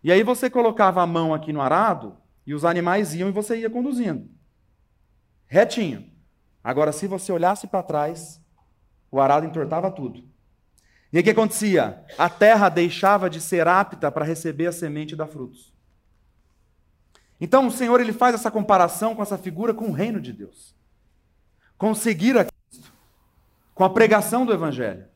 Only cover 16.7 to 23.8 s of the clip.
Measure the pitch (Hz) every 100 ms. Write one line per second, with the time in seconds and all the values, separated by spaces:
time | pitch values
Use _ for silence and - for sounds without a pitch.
16.7 | _ _ _ _ _ _ _ 165 262 262
17.7 | - 240 247 233 220 247 226 226 214 208
18.7 | 196 175 - 220 226 202 190 180 160 233
19.7 | 226 226 147 214 208 127 101 98 _ _
20.7 | _ _ _ _ _ _ _ _ _ _
21.7 | _ 208 220 233 175 214 254 180 _ _
22.7 | - - _ _ _ _ _ _ _ _
23.7 | -